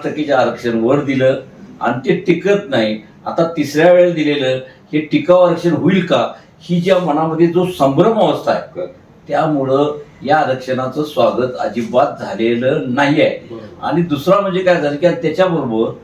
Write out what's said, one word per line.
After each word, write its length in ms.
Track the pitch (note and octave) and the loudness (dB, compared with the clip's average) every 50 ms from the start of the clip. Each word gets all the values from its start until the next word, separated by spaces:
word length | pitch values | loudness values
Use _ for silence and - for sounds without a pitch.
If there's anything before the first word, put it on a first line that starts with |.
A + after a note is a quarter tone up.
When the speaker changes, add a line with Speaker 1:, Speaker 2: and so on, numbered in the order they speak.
| - | -6
Speaker 1:
टक्केच्या 340 | D3+ C#3 D3+ D3+ C#3+ C3+ B2+ | -8 -6 -4 -2 0 2 2
आरक्षण 420 | A#2+ A2+ A2 - - A#2+ A2+ A2+ | 2 0 -2 -4 -4 -2 -2 0
वर 240 | A2+ B2 C#3+ C#3+ C3+ | 2 2 2 0 0
दिलं 360 | C3+ C3 B2+ C3 C3 C3+ C3+ - - - - - - - - | 0 -2 2 2 2 0 0 -4 -14 -20 -20 -20 -20 -14 -6
आणि 280 | - - - - - G3 | -4 -4 -4 -4 -2 -2
ते 60 | E3+ | -2
टिकत 520 | - - - E3+ - - G3 G3+ G3 - C#3 | -2 2 0 0 0 2 0 0 0 0 -2
नाही, 340 | C3+ A#2+ A2 G#2+ G#2+ G#2+ - - - - - | -2 -2 -2 -2 -4 -6 -10 -18 -20 -14 -12
आता 180 | - - - E3+ E3+ - | -8 -2 -2 -2 -2 0
तिसऱ्या 360 | D#3 C#3 B2+ C3+ D3+ E3+ F3+ F3+ | -4 -6 -2 0 2 4 6 6
वेळेला 220 | F3+ F3 F3 E3 | 6 6 4 2
दिलेलं 320 | D#3 D3+ D3 D3 C#3+ C3 B2+ C3 C3 - - - - - - D3 | 0 0 0 0 0 0 -2 -2 -2 -6 -12 -20 -20 -16 -4 -4
हे 80 | D3+ | -4
टिकाऊ 380 | D3+ - - D3 - - F3+ F#3 | -2 0 -2 -2 2 4 4 6
आरक्षण 320 | F3+ F3 E3 - - E3+ | 6 4 2 0 0 0
होईल 360 | D#3 - C3+ E3 G3 F#3+ E3+ | 0 2 2 2 2 2 2
का, 220 | - C#3 - - - - - - _ _ _ - | 0 0 0 0 -2 -6 -12 -20 _ _ _ -8
ही 160 | - F3 E3+ | -2 -2 0
ज्या 180 | - G3 F#3+ F3+ | 2 2 2 2
मनामध्ये 480 | F3 D#3 C#3+ D3+ D#3+ D#3+ D#3+ D#3 E3+ | 2 0 -2 -2 -2 -2 0 2 2
जो 200 | E3+ E3+ F3+ E3+ | 2 2 0 0
संभ्रम 520 | - - - C#3 C#3 C#3 D3+ F#3+ A3+ A3 G#3+ | 0 -2 0 0 0 2 4 2 2 4 2
अवस्था 340 | F#3 D#3 D3 - - - - | 2 2 0 -2 -2 -2 -4
आहे, 100 | - - - - | -4 -4 -10 -12
Speaker 2:
बरं. 100 | F3 - - - - - _ - - - - | -12 -12 -12 -12 -18 -20 _ -20 -20 -12 -6
Speaker 1:
त्यामुळं 680 | D3 D3 D#3 D#3 D3+ C#3 C3 C3 C3+ C#3+ D3 D3 - - - - - - - | -2 -2 0 0 0 -2 0 0 2 2 2 0 -2 -6 -12 -18 -20 -12 -2
या 160 | C3 D3 D#3 | 0 0 2
आरक्षणाचं 680 | - - C3 - - B2+ A#2+ B2 C3 C3 - D3+ D3+ | 2 0 -2 -4 -4 -6 -4 -4 -4 -6 -4 -4 -6
स्वागत 460 | - - - - - - - B2+ B2 - - | -4 -2 0 0 0 2 0 -2 -2 -2 -4
अजिबात 460 | - G#2+ - A#2+ A2+ - - B2 - - - - | -6 -4 -4 -4 -6 -2 0 0 0 0 -2 -8
झालेलं 600 | - - G#2 G2+ A2+ A#2 A#2+ A#2+ B2+ C3 D3 - C3+ | -10 -10 -4 -2 0 0 0 0 0 0 0 0 -2
नाही 340 | B2+ B2 C#3+ C#3+ C#3 D3+ D#3+ | -4 -2 0 2 2 4 4
आहे. 260 | - - - - - - | 2 2 0 -4 -12 -14
Speaker 2:
बरोबर. 360 | A#2 A2 G#2+ G#2 - - - | -16 -16 -16 -16 -18 -10 -6
Speaker 1:
आणि 160 | A#2+ D3 E3+ E3+ | -4 -2 -2 0
दुसरा 380 | - C#3+ C3+ - F3+ G3 G#3 | -2 -2 -4 2 2 2 2
म्हणजे 200 | G3 F#3+ F3 F#3 | 2 0 -2 0
काय 200 | F#3 F3+ F3 D3+ | 2 2 2 2
झालं 160 | D3 C#3+ D3 | 0 -2 -2
की 120 | C#3+ F3 F3 | 0 0 0
त्याच्याबरोबर 840 | D#3+ - - D#3 - F#3 F#3 - E3+ D#3 B2+ A#2 A2 A2+ A#2 - - - | 0 2 -2 -4 0 0 0 0 0 -2 -2 -2 -2 -2 -2 -2 -4 -10